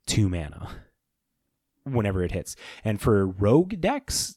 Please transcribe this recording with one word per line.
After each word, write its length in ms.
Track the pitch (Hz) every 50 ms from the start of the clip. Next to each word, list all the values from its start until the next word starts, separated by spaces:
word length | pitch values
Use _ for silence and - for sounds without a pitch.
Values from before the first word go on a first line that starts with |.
| _
two 220 | - - 113 107 95
mana 400 | 90 85 78 73 78 - 90 - - - - _ _ _ _ _ _ _ _ _ _ _ _ _ _ _ _ _ _ _ -
whenever 380 | 139 135 120 107 101 95 92 90
it 80 | 85
hits. 240 | 87 87 71 - - - - - - - -
And 160 | 110 107 98
for 260 | - 127 110 101 98
rogue 540 | 95 92 92 101 101 117 156 180 185 226 180
decks, 560 | 160 196 277 285 - - - - - - -